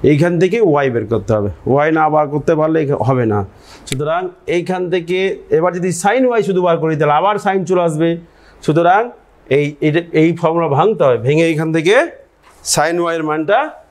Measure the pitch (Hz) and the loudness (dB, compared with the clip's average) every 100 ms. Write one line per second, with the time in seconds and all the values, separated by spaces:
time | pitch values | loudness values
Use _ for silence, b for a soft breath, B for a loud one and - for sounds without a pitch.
0 | 139 147 170 175 185 220 208 147 139 117 | 2 2 2 2 0 2 2 2 0 -2
1 | 107 113 101 110 101 - 120 135 151 160 | -2 -4 0 -2 -2 -6 0 2 2 2
2 | 156 151 147 147 156 160 156 160 139 143 | 2 2 0 -2 0 0 2 0 0 -2
3 | 117 131 113 104 98 B B B - 131 | 0 0 0 -2 -4 B B B -10 -6
4 | 151 165 185 - - 170 175 185 180 185 | -4 -4 -6 -12 -6 -4 -2 -4 -2 -4
5 | 165 185 190 - - 156 175 175 180 170 | -2 -4 -2 -6 -2 0 0 -2 -4 -2
6 | 202 240 254 233 190 180 180 165 160 156 | 0 2 2 0 0 0 0 0 0 0
7 | 151 147 190 202 202 196 175 185 170 151 | 2 2 0 -2 -2 -4 0 0 0 0
8 | 165 170 - b b b - 156 170 196 | -2 -2 -10 b b b -2 2 2 2
9 | 240 - _ _ - 139 143 147 156 151 | 0 -8 _ _ -2 0 0 -2 0 0
10 | 170 156 160 170 170 170 165 139 190 190 | 0 2 2 2 0 0 0 2 0 2
11 | 147 117 117 151 165 151 160 165 160 233 | 2 2 2 2 2 0 0 0 2 2
12 | 339 - - _ _ - - - 151 170 | 2 -6 -20 _ _ -16 -4 0 0 0
13 | 170 165 156 156 156 214 302 - _ | -2 -2 -2 -4 0 0 0 -10 _